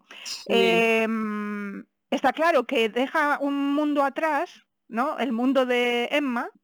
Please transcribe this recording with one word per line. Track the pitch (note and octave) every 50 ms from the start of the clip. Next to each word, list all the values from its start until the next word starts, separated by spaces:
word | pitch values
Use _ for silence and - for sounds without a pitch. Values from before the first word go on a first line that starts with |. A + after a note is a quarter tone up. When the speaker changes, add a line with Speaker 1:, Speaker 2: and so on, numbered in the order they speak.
| _ _ - - -
Speaker 1:
Sí. | - - - - -
Speaker 2:
em, | - A#3 A#3 A3+ A3+ A3+ A3+ A3+ A3+ A3+ A3+ A3 A3+ A3 A3 G#3+ G#3 G#3 G#3 G#3 G#3 G#3 G3+ G3+ G3 G3 - - _ _ _ _
está | - C#4 - C4 B3+
claro | - D#4 E4+ E4+ C4 A#3+
que | - - A#3 A3+ A3
deja | G3 B3 C4 C4+ - D#4+ D4 D4 C#4+ -
un | C#4 C#4+ C#4 C#4 C#4 C#4+ C#4+
mundo | D4 D4+ D4 D4 C#4 C#4
atrás, | C#4 C4 - D#4 D#4 D4+ C#4 E4+ - - - _ _ _ _ _ -
¿no? | A3 G3 B3+ D4+ - -
El | A3+ C#4 A#3
mundo | A3 B3 C4 C4+ C4+ B3+
de | B3 B3 A#3+ B3 A#3+ A#3+ A#3+ A#3+ - -
Emma, | D4 D4 C4+ A#3+ A#3 C#4 G4+ - _